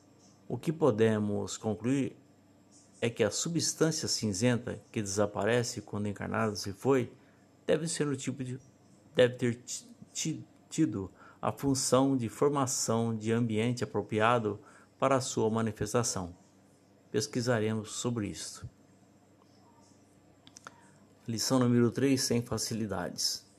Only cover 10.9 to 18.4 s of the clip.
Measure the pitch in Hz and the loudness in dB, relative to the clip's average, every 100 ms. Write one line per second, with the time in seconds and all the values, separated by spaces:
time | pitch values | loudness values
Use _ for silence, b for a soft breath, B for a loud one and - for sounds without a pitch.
10.9 | 98 95 B B B 113 - 139 131 - | 0 -8 B B B -4 -2 0 0 4
11.9 | 127 135 135 113 - 143 143 131 - - | 4 4 2 -2 2 2 2 0 -2 0
12.9 | 113 117 113 107 113 120 107 117 123 - | 2 0 -2 0 0 2 0 0 -2 -2
13.9 | 107 - 107 113 123 107 101 B B B | -4 -2 2 4 4 0 -4 B B B
14.9 | - 135 135 123 - 110 113 113 - 107 | -2 2 2 0 0 0 2 -2 -2 0
15.9 | 123 113 95 87 87 - _ _ _ _ | 0 0 -4 -8 -12 -20 _ _ _ _
16.9 | _ _ 120 - 127 120 120 107 110 104 | _ _ -2 -2 -2 0 0 0 -2 -6
17.9 | - 123 120 101 82 | -6 -4 -2 -4 -6